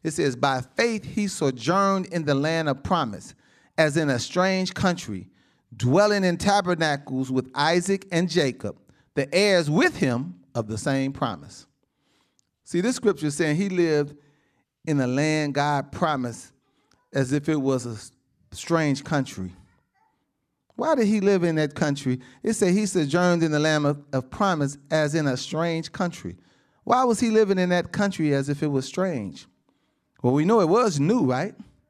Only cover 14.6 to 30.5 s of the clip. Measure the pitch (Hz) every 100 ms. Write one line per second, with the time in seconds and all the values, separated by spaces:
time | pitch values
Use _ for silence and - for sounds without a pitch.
14.6 | _ _ - 147 127 131 151 156 147 139
15.6 | 147 143 135 - 165 143 123 110 - _
16.6 | _ _ _ _ _ 139 127 143 143 156
17.6 | 135 131 120 110 - _ _ _ _ -
18.6 | - 165 151 139 - 151 127 - 92 -
19.6 | - _ _ _ _ _ _ _ _ _
20.6 | _ - 277 294 214 214 196 196 170 160
21.6 | 151 147 156 139 131 127 - - - 220
22.6 | 190 190 208 185 143 175 180 175 160 151
23.6 | 156 156 147 147 - 131 127 - 202 165
24.6 | 139 143 - 156 151 165 147 127 - 156
25.6 | 170 165 160 - 175 - 90 90 _ _
26.6 | _ _ - - 240 220 233 220 208 190
27.6 | 180 180 175 - 202 190 151 139 139 143
28.6 | 151 139 131 - 190 143 98 71 - _
29.6 | _ _ _ _ _ _ 123 139 160